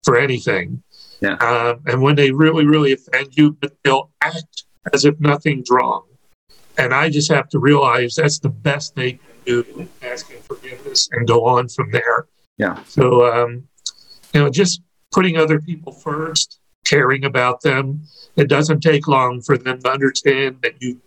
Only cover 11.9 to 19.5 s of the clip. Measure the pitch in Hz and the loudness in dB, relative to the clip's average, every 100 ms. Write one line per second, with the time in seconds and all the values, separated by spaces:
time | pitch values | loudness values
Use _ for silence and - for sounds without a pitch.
11.9 | 120 117 113 - _ _ - 101 87 - | -4 -2 -4 -4 _ _ -6 -6 -6 -8
12.9 | - 127 123 120 117 120 123 - _ - | 0 4 4 4 2 -2 -6 -18 _ -18
13.9 | _ _ _ - 151 143 127 185 - _ | _ _ _ -2 0 2 2 0 0 _
14.9 | _ _ - 185 165 156 156 151 156 - | _ _ 0 0 2 2 2 -2 -12 -14
15.9 | - 160 151 160 156 - - _ _ - | -14 -10 -8 -6 -6 -6 -10 _ _ 0
16.9 | 143 127 135 135 120 123 127 151 135 135 | 2 2 0 -2 0 -2 0 -2 -2 -4
17.9 | 147 151 _ - - 127 143 156 156 160 | -8 -12 _ -8 -2 2 2 2 2 2
18.9 | 147 147 135 127 123 117 | 0 2 2 2 -4 -2